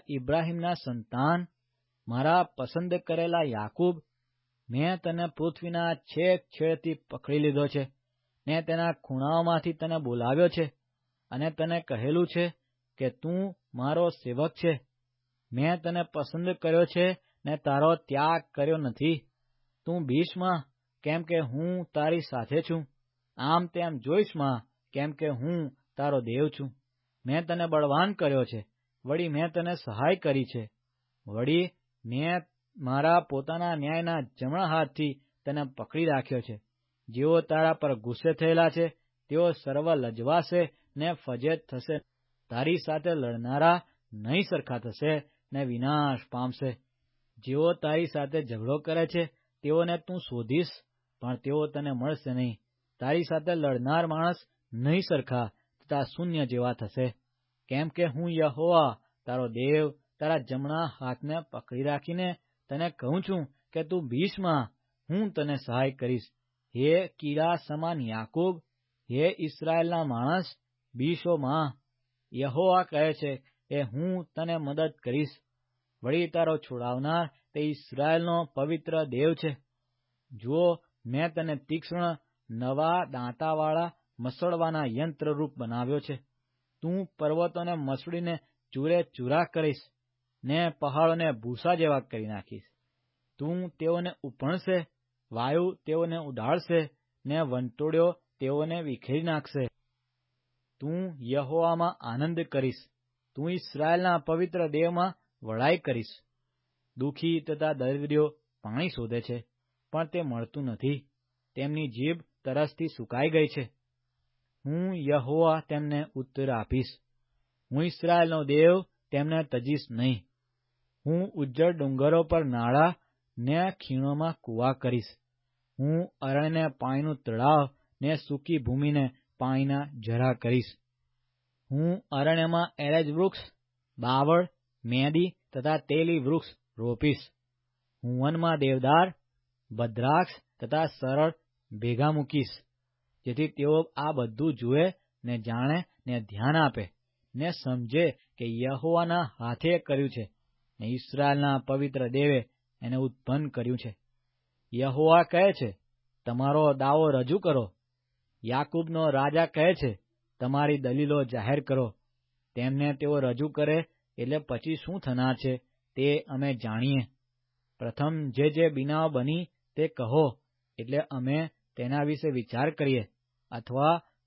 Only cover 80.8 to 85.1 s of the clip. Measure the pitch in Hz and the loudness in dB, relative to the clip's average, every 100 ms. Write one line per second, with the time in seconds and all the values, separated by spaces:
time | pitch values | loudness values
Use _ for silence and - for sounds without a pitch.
80.8 | _ _ 117 135 165 160 160 143 - 160 | _ _ -6 -2 -2 -2 -4 -4 -4 -6
81.8 | - 170 170 156 _ _ - 113 127 135 | -4 -2 -2 -4 _ _ -12 -6 -2 0
82.8 | 160 180 151 131 123 120 156 156 156 156 | 2 2 -2 -6 -8 -4 -2 0 0 0
83.8 | 170 - _ - 123 127 175 170 160 160 | -2 -8 _ -10 -8 -4 -2 0 0 0
84.8 | 139 117 165 | -2 -2 -4